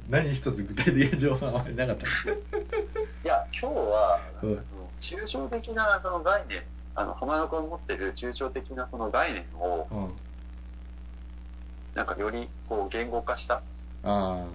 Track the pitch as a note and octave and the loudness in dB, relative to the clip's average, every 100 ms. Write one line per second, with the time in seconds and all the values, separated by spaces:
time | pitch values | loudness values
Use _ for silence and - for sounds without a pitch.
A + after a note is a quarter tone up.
0 | - C3+ D#3 C3 C3+ G2+ G2+ G2+ - C3+ | 2 4 4 2 2 0 0 2 6 8
1 | C3 - C#3 B2+ C3+ A#2+ - A#2+ B2+ G#2 | 8 6 4 4 2 0 0 0 2 2
2 | - - - G#4+ - G#4 - A4 G#4 A4 | 0 0 0 -2 -2 -4 0 -2 0 -2
3 | A4 - - D3+ - - B3+ D4+ A2+ G#2+ | -4 -2 4 4 2 -2 0 2 4 6
4 | G2 E2+ - - G#2+ G#2 - - F#2 - | 6 6 2 -4 0 0 -2 -10 -10 -8
5 | - F#4 G#4+ B3+ C4 A#3 A3+ A3 G#3+ G3 | -8 -6 -4 -4 -2 -4 -4 2 4 4
6 | F#3 F3 E3 G3+ - G2 - - - - | 2 0 4 2 2 -8 -8 -12 -8 -4
7 | G2+ F#2 C3 D#3 D#3 D#3+ D#3 E3+ - F2+ | -2 -2 0 2 2 0 -2 -6 -4 -2
8 | F#2+ F#2 B2 B2 C3+ C3 - C3 B2+ A#2+ | -2 -2 -6 -4 -4 -4 -6 -6 -6 -4
9 | A2 A#2 D#3+ G#2+ - D#2+ F2+ E2+ - G#2 | 0 2 2 0 -8 -4 -2 0 -2 -4
10 | F#2+ F#2 - - - - - - - - | -4 -6 -10 -12 -12 -12 -12 -12 -12 -12
11 | - - - - - - - - - - | -12 -12 -12 -12 -12 -12 -12 -12 -8 -4
12 | G#2 F2+ G#2 A#2 A#2 - - A2 G2 A2+ | -2 0 0 -2 -6 -8 -2 0 0 0
13 | A#2+ A#2 A#2 A#2+ - A#2+ - - - - | 0 0 0 -2 0 0 -2 -10 -10 -4
14 | G2 G2+ F#2+ F2+ F2+ | 2 4 4 0 -4